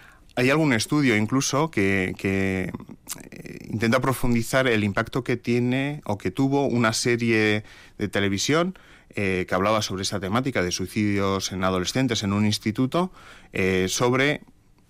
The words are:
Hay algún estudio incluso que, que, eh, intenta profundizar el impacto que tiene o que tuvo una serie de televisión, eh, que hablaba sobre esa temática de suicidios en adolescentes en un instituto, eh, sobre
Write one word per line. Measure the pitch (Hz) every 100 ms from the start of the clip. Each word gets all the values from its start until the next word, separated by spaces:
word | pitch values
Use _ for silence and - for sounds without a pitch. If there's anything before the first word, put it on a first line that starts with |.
| - - -
Hay | - 127
algún | 151 156
estudio | 117 - 147 139 107
incluso | 107 131 139 135 160
que, | - 98 98 95 92
que, | 98 95 98 95 92 - - - - - -
eh, | - - - -
intenta | 113 113 127
profundizar | 127 123 123 120 117 135 131
el | 110
impacto | 104 98 110 139
que | 120 120
tiene | - 120 123 131 139 147
o | - 104
que | -
tuvo | - 135 139 139
una | 120 113
serie | 110 123 117 117 110 107 104 - - - -
de | 104
televisión, | 101 98 98 - 151 180 185 - - - -
eh, | 98 92 92
que | 92
hablaba | 98 110
sobre | 104 95
esa | 98 101
temática | 92 113 135 117
de | 90
suicidios | - 92 110 104 101 98 98 -
en | 95
adolescentes | 95 92 90 131 131 113
en | 101
un | 101 107
instituto, | 104 113 110 131 165 180 - - - -
eh, | - 95 92 92
sobre | - 123 127 139 147 - - _ _ _